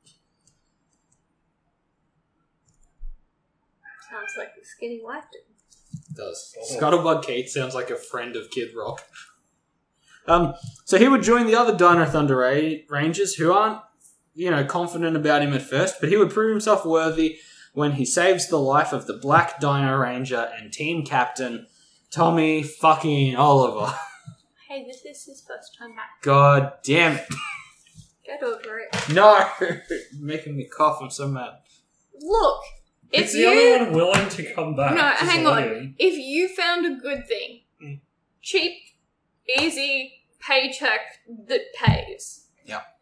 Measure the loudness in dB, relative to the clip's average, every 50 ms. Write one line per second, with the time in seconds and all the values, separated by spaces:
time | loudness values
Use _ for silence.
0 | _ _ _ _ _ _ _ _ _ _ _ _ _ _ _ _ _ _ _ _
1 | _ _ _ _ _ _ _ _ _ _ _ _ _ _ _ _ _ _ _ _
2 | _ _ _ _ _ _ _ _ _ _ _ _ _ _ _ _ _ _ _ -12
3 | -10 -10 -10 -12 _ _ _ _ _ _ _ _ _ _ _ _ -20 -20 -20 -20
4 | -20 -18 -14 -14 -12 -12 -12 -14 -14 -16 -18 _ -20 -20 -18 -14 -12 -12 -12 -12
5 | -14 -14 -16 -16 -16 _ -20 -20 _ _ _ _ _ _ _ _ _ _ -18 -16
6 | -16 -16 -16 -14 -12 -12 -12 -14 -16 -18 -18 -16 -12 -8 -6 -2 0 2 2 2
7 | 2 0 0 -2 -2 -6 -6 -6 -6 -6 -6 -8 -6 -6 -6 -8 -8 -8 -10 -12
8 | -12 -12 -12 -10 -10 -10 -12 -12 -14 -10 -10 -8 -8 -8 -10 -10 -10 -10 -12 -12
9 | -16 _ -20 -20 -20 -20 _ _ _ _ _ _ _ _ _ _ _ _ _ _
10 | _ _ _ _ _ 2 2 2 2 0 -4 -8 -16 -18 -18 -16 _ 2 4 6
11 | 6 6 4 4 4 4 2 2 2 2 2 2 4 2 4 6 6 6 6 6
12 | 4 2 0 0 2 2 2 2 2 2 2 0 0 -2 -4 -6 -8 -8 -4 -2
13 | -2 -2 0 -2 -2 -4 -2 0 2 2 4 4 2 0 -2 -6 -14 _ _ _
14 | _ -20 _ _ _ _ _ -6 -4 -2 0 0 -2 -2 -4 -4 -4 -4 -4 -4
15 | -2 -2 -2 0 0 2 2 2 2 0 -2 -4 -4 -4 -2 -2 -2 -2 -4 -4
16 | -2 2 4 4 2 2 2 0 0 0 0 0 0 0 0 0 0 0 0 2
17 | 2 0 0 0 -2 -2 -2 -6 -18 -20 -20 -20 -20 _ -6 -2 -2 -2 0 -2
18 | -2 -2 0 2 4 4 2 2 0 -2 0 0 2 2 2 2 2 0 -2 -6
19 | -6 -8 -10 -6 -2 2 2 2 2 0 -2 -2 0 0 2 2 2 0 0 0
20 | 0 -2 -4 -6 -6 -6 -4 -4 -4 -6 -8 -12 -16 -14 -10 -8 -6 -4 -4 -4
21 | -4 -2 -2 -2 -2 -2 -4 -6 -8 -8 -8 -10 -14 _ _ _ _ _ _ _
22 | _ _ -2 0 2 2 4 2 2 2 0 -2 -4 -6 -4 2 4 4 4 4
23 | 2 0 0 2 2 2 2 4 4 6 6 6 4 2 0 -4 -6 -6 -6 -8
24 | -10 -14 -18 -20 _ -20 -20 _ _ _ _ _ _ -16 -14 -14 -14 -16 -20 -20
25 | -20 -20 -20 -20 -20 -20 -20 -20 -20 -20 -18 -18 -20 -20 -20 -20 -20 -20 -18 -18
26 | -18 -18 -16 _ 0 2 6 6 8 8 6 6 2 0 -6 -6 -2 2 4 4
27 | 4 4 2 -2 -6 -10 -12 -12 -12 -12 -14 -14 -18 -20 _ _ _ _ _ -20
28 | -20 _ _ _ _ -16 -12 -8 -8 -8 -8 -8 -10 -14 -14 -14 -12 -8 -8 -6
29 | -4 0 4 8 8 8 8 8 4 0 -2 -4 -4 -4 -6 -6 -8 -10 -10 -10
30 | -10 -14 -16 -14 -10 -10 -10 -10 -10 -10 -10 -10 -10 -8 -2 0 2 2 2 -2
31 | -6 -10 -10 -8 -6 -6 -6 -8 -8 -12 -16 -20 _ _ _ _ _ _ _ _
32 | _ _ _ -12 -4 -2 0 2 2 2 0 -2 -6 -16 -20 -20 _ _ _ _
33 | _ _ 0 0 0 2 2 4 4 6 8 8 8 8 8 6 4 2 2 2
34 | 2 4 4 2 2 0 -6 -8 -10 -8 -8 -6 -6 -4 -2 0 0 2 2 2
35 | 2 2 2 2 0 0 0 2 2 2 2 2 0 -2 -4 -8 -10 -10 -2 0
36 | 2 2 2 0 -4 -4 -2 -2 -2 -2 -2 -2 -2 -2 0 0 -2 -2 -4 -6
37 | -8 -8 -8 -8 -6 -6 -8 -8 -8 -12 -16 -20 _ _ _ _ -18 -16 -16 -18
38 | _ _ _ _ _ _ _ _ -8 -4 -2 -2 -2 -4 -6 -10 -20 _ _ _
39 | _ _ _ _ _ _ _ _ _ -4 -2 -2 -2 -2 -2 -4 -4 -4 -4 -6
40 | -8 -10 _ _ _ _ _ _ -4 -2 0 0 0 -2 -4 -4 -4 -2 -2 -4
41 | -6 -10 -18 -20 _ -20 -20 -16 -6 -4 -4 -4 -4 -6 -10 -2 0 0 0 0
42 | -2 -10 -14 -16 -16 -18 -18 -20 _ _ _ _ _ -14 -14 -14 -14 -16 _ _